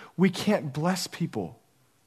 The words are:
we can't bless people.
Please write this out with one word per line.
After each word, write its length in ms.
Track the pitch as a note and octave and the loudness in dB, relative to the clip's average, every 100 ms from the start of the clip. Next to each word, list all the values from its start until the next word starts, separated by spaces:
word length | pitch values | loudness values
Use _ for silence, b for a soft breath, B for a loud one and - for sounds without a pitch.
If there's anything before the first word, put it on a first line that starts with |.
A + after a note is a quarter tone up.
| B - | B 2
we 120 | F#3 | 2
can't 440 | F#3 - G3 D3 | 4 2 2 0
bless 340 | C#3 E3+ F#3 - | -2 -2 -2 -4
people. 500 | - E3+ A2+ F2 - _ _ _ _ | -4 -4 -4 -6 -10 _ _ _ _